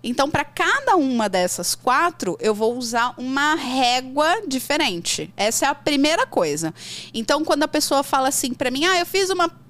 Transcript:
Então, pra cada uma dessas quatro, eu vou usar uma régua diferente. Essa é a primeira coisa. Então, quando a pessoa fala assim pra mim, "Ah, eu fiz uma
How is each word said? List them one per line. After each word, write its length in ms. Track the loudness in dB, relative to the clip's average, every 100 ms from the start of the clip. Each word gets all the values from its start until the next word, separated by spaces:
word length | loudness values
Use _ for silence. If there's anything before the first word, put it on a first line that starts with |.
Então, 280 | -4 0 0
pra 140 | 0
cada 520 | -2 -2 0 2 4 2
uma 320 | 2 0 0
dessas 460 | 0 0 -2 -4
quatro, 640 | -2 2 2 2 0 -6 -2
eu 140 | -2
vou 220 | 0 0 -2
usar 380 | -4 -2 -2 -4
uma 360 | -4 0 2
régua 880 | 0 -2 0 2 2 -2 0 2 0 -2
diferente. 840 | -6 -2 0 0 -2 -4 -6 -8 -2
Essa 300 | 0 2 0
é 20 |
a 60 |
primeira 520 | 0 0 2 2 2 0
coisa. 460 | 0 0 -2 -4 -8 -14 -14 -10
Então, 300 | -8 0 0
quando 180 | 2 0
a 40 | 2
pessoa 340 | 0 2 0
fala 260 | 2 0 0
assim 240 | 0 -4
pra 160 | -2 -4
mim, 140 | 0
"Ah, 140 | 2 2
eu 80 | 0
fiz 220 | 0 0
uma 200 | 0 -2 -4